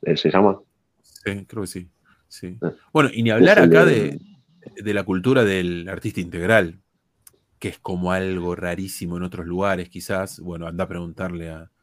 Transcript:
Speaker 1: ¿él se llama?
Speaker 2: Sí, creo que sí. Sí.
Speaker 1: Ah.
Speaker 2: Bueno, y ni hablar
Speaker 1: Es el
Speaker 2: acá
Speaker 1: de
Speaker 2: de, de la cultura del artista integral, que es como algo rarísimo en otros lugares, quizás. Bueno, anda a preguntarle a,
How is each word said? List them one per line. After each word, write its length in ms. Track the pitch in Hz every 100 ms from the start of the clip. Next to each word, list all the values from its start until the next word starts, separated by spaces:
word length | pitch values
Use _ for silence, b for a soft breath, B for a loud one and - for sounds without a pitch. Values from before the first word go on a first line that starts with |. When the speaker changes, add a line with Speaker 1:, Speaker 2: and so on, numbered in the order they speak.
Speaker 1:
¿él 140 | - 80
se 140 | 80
llama? 260 | 95 101 95 _ _ _ _
Speaker 2:
Sí, 440 | _ _ 104 101 98
creo 180 | 113
que 40 | 95
sí. 220 | 92 87 _ _ _ _
Sí. 280 | - 92 110
Speaker 1:
Ah. 100 | 87 B B
Speaker 2:
Bueno, 160 | 156 139
y 100 | 117
ni 80 | 113
hablar 260 | 107 175 214
Speaker 1:
Es 60 | 170
el 40 |
Speaker 2:
acá 160 | 82 80
Speaker 1:
de 80 | - 76 71 - _ _ _ - -
Speaker 2:
de, 80 |
de 100 | 107
la 100 | 104
cultura 400 | 92 95 127 131
del 460 | 107 95 90 85 85
artista 320 | 92 110 95
integral, 580 | 85 85 90 110 87 87 _ _ _ _ _ _ _ _
que 100 | -
es 100 | -
como 320 | - 92 90
algo 420 | 92 95 92 87 87
rarísimo 600 | 90 87 95 - 90 87
en 60 |
otros 220 | 90 90 85
lugares, 440 | 90 98 92 87
quizás. 500 | 92 - 98 98 -
Bueno, 280 | 87 85 82
anda 180 | 85 92
a 20 |
preguntarle 600 | 87 85 - 92 87 82
a, 200 | 80 80 _